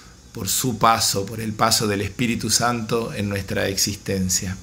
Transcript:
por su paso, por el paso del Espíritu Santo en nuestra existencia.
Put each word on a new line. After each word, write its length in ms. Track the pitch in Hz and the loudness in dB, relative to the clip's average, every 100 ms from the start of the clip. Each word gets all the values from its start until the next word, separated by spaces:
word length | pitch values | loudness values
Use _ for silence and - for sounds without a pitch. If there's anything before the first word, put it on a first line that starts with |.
| - - - | -20 -20 -16
por 160 | - 98 | -8 -4
su 300 | - 131 107 | 0 0 4
paso, 460 | 113 113 107 101 | 4 6 2 0
por 160 | 98 110 | -2 -4
el 120 | 110 | -6
paso 340 | 104 113 110 110 | 2 2 4 2
del 140 | 101 | 0
Espíritu 500 | 98 - 123 113 110 | -2 -2 0 0 0
Santo 640 | - 117 120 110 117 113 | 2 2 0 -2 -2 -2
en 140 | 147 104 | -4 -2
nuestra 400 | 101 92 101 98 | -2 -2 -2 -2
existencia. 880 | 98 - 95 - 98 92 - 95 92 | 0 -2 -2 -4 -2 0 0 -2 -8